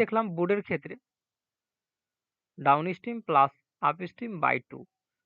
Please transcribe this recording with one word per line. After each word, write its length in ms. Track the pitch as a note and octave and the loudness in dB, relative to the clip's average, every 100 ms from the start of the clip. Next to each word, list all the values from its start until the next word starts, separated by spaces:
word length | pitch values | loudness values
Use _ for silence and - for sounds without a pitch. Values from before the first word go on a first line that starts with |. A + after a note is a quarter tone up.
দেখলাম 240 | A3 A3 G#3+ E3+ | 0 0 0 0
বোর্ডের 260 | F3 G3+ | 0 0
ক্ষেত্রে? 320 | - D#3+ - B3 _ _ _ _ _ _ _ _ _ _ _ _ _ _ _ - C#3+ | -2 -6 -8 -16 _ _ _ _ _ _ _ _ _ _ _ _ _ _ _ 0 4
ডাউনস্ট্রিম 520 | C#3+ F3 F3 A#3 A#3 - | 4 2 -6 -8 -8 0
প্লাস 240 | D3 C3+ - _ _ | 4 4 0 _ _
আপস্ট্রিম 520 | D3 D#3+ F3+ - A#3+ F3+ | -2 -2 -6 -10 -10 -2
by 120 | C3+ B2+ - | 0 0 -4
টু। 80 | C3+ - _ _ _ | -18 -20 _ _ _